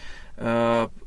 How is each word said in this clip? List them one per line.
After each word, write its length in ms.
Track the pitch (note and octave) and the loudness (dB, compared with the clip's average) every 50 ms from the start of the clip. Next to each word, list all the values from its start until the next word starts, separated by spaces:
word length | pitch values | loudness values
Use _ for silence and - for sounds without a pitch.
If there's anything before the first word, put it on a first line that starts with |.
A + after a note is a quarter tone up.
| - - - - - - - | -10 -10 -10 -10 -12 -12 -8
اه، 520 | - A#2+ A#2 A#2 A#2 A#2 A#2 A#2 A#2 A2+ - - - - | -4 0 2 2 4 4 4 4 4 2 0 -2 -8 -10